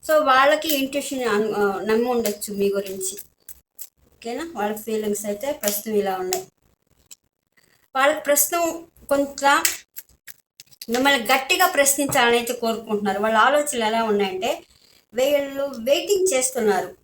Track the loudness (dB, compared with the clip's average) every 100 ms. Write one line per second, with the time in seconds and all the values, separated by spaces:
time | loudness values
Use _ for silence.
0 | 2 2 4 4 6 4 2 -2 0 -4
1 | -4 -4 0 0 0 0 0 -2 0 0
2 | 2 0 0 -4 -8 -2 -2 -2 -6 -8
3 | -10 -10 -18 _ _ -20 _ _ -20 _
4 | _ _ -10 -8 -10 -6 -4 -4 -4 -4
5 | -2 -4 -4 -6 -4 -2 -2 -2 -2 0
6 | 0 -2 -4 -6 -6 _ _ _ _ _
7 | _ -20 _ _ _ _ _ _ _ 2
8 | 2 2 0 2 2 0 -2 -4 -14 _
9 | -2 0 0 0 4 4 2 -6 -14 -20
10 | -20 _ -20 -20 _ _ -20 _ -6 0
11 | 2 2 2 0 2 2 2 4 2 2
12 | 0 2 4 2 0 -4 -4 -4 -2 -2
13 | 0 0 2 4 4 4 0 -2 0 0
14 | 0 2 0 -2 -4 -6 -8 _ _ _
15 | _ -2 2 2 -2 -6 -6 -6 0 0
16 | 2 2 2 2 -2 0 0 0 -2 -12